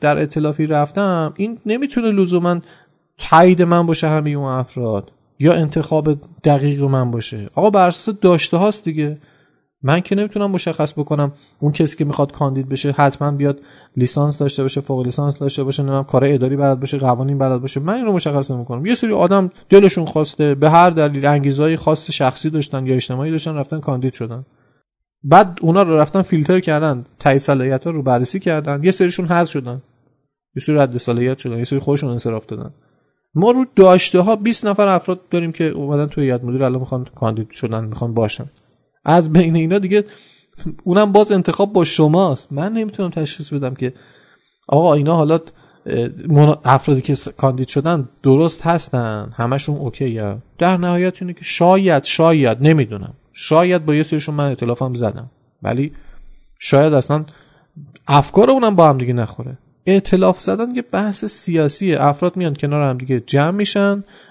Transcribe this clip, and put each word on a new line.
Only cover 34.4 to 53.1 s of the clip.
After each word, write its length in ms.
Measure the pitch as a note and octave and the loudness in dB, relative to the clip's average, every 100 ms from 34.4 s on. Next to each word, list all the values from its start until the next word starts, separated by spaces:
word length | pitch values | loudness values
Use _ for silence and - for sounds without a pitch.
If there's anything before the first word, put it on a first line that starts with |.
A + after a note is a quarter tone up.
| G#3 A3+ G#3+ | 0 0 0
نفر 220 | G3+ G3+ | 0 2
افراد 320 | F#3 - F3+ _ | 2 -2 -6 _
داریم 220 | F3 E3+ | -4 -2
که 120 | E3 | -2
اومدن 420 | D#3+ - C#3 D3 D3 | -4 -4 -4 -2 -2
توی 180 | D3 | -2
هیئت 200 | C3+ B2 | -2 -2
مدیره 200 | B2 B2+ | -4 -2
الان 160 | C3+ B2+ | 0 -2
می‌خوان 260 | B2+ C3 B2 | -4 -6 -8
کاندید 360 | - A2+ A2 A2 | -6 -4 -4 -8
شدن، 340 | - A#2+ A2+ | -8 -6 -6
می‌خوان 300 | A2 A2 A#2+ | -6 -6 -4
باشن. 300 | A2+ G#2+ - C3+ _ _ _ _ _ | -2 -2 -4 -12 _ _ _ _ _
از 280 | - E3+ D#3+ | 2 2 4
بین 240 | D#3+ E3 E3 | 4 4 2
اینا 220 | D#3+ G3 | 0 -2
دیگه 260 | F#3+ G#3 G#3 - _ _ _ - D#3+ - | 0 0 -2 -8 _ _ _ -12 -12 -8
اونم 280 | - F3+ G#3 | 0 2 4
باز 200 | G3+ G#3 | 4 4
انتخاب 400 | G3+ F3 D#3 G3+ | 2 0 0 0
با 120 | G3+ | 2
شماست. 680 | D#3+ - D3+ E3 F#3+ B2+ - | 0 2 4 4 2 -2 -6
من 200 | C#3 F3+ | -8 -6
نمیتونم 380 | A3+ G#3+ G#3 F#3 | -4 -6 -6 -6
تشخیص 420 | - D3+ - D3+ | -4 -6 -8 -8
بدم 220 | C#3+ C3 | -6 -6
که 180 | B2+ B2+ - _ _ _ _ _ _ - | -6 -8 -8 _ _ _ _ _ _ -2
آقا 260 | D3 E3+ | 2 4
اینا 220 | D3 C#3+ E3+ | 2 2 2
حالا، 220 | D3+ D#3+ - - _ _ - | 2 0 -2 -20 _ _ -6
اه، 220 | B2 A#2+ | -4 -4
منا-، 500 | - - D3 D3+ - | -6 0 4 4 4
افرادی 360 | A#2+ C#3+ - C3+ | 2 2 2 0
که 140 | - | 0
س-، 140 | C#3 - | -4 -6
کاندید 400 | - C3+ C3 C3 | -4 -2 -2 -4
شدن 400 | C#3+ D3+ E3+ B2 _ | -2 -2 -2 -4 _
درست 440 | C3+ C3+ E3 - E3+ | 2 4 2 -2 -2
هستن، 640 | E3+ - B2+ A2+ G#2+ G#2 A#2 | -2 -2 -4 -4 -6 -8 -6
همشون 400 | A#2+ C#3 D3 C#3+ | -4 -2 -4 -6
اوکیه. 600 | C#3 - C3+ A2+ G#2 G2 - - | -6 -6 -6 -4 -6 -8 -12 -2
در 180 | E3+ F3+ | 0 0
نهایت 460 | F3 F3 F#3 F3+ | 0 0 -2 -4
اینه 100 | F3+ | -10
که 120 | F3 | -8
شاید، 600 | - - F3 F#3+ F#3+ D3 | -4 2 4 4 4 2
شاید، 540 | - - E3 D#3+ B2+ A2+ | 0 2 4 4 2 2
نمی‌دونم، 540 | D3 D#3+ A2 G#2 F#2+ | 4 4 0 -6 -12